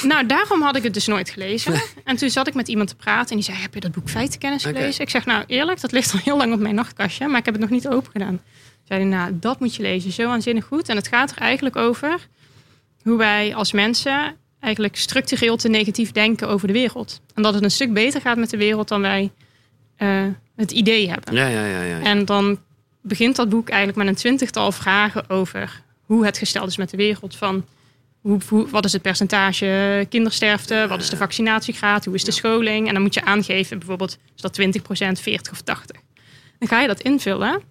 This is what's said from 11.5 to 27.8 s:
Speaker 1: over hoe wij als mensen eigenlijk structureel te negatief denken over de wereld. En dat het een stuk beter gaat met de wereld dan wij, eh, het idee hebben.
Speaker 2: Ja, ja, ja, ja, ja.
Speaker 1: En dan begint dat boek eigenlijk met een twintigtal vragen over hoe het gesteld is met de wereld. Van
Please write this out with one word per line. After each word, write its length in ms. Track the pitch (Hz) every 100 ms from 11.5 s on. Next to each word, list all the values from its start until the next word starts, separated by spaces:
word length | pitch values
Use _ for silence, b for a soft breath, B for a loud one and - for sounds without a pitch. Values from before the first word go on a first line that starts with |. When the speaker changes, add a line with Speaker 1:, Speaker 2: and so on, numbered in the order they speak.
| 269 269 -
Speaker 1:
over 500 | 233 240 294 349 - b b b b b b _
hoe 160 | 220 226
wij 360 | 220 208 208
als 180 | 220 202
mensen 640 | 202 208 233 277 277 302 311 _ _
eigenlijk 360 | - 214 202 -
structureel 600 | - 254 - 262 233 233
te 120 | 233
negatief 420 | 220 208 214 220
denken 360 | 214 214 220 -
over 180 | 202 196
de 60 |
wereld. 480 | 214 247 247 214 - _
En 80 | -
dat 120 | 214
het 80 | 208
een 60 | 202
stuk 220 | - 262
beter 280 | 208 240 285
gaat 160 | 254 233
met 140 | 226
de 60 | 214
wereld 320 | 208 214 208
dan 120 | 208
wij, 300 | 196 196 196 - b b b b _ -
eh, 260 | 202 196 196 190 _ -
het 140 | 208
idee 380 | - 214 226 190
hebben. 240 | - -
Speaker 2:
Ja, 120 | 120 135
ja, 200 | 113 104
ja, 160 | 92
ja, 140 | 90 85
ja. 20 |
Speaker 1:
En 200 | 202 208
dan 340 | 202 202 202 202 _ _ _ _
begint 340 | 202 202 233 254
dat 120 | 226
boek 200 | 226 226
eigenlijk 300 | 214 202 202
met 100 | 196
een 60 |
twintigtal 580 | 190 240 262 247 220 202
vragen 580 | - 196 196 208 214 -
over 520 | 190 185 - - - _ _
hoe 200 | - 220
het 140 | 214 202
gesteld 300 | 202 - 185
is 80 | 170
met 140 | 185
de 60 | 190
wereld. 400 | 208 208 196 -
Van 280 | 202 190 - b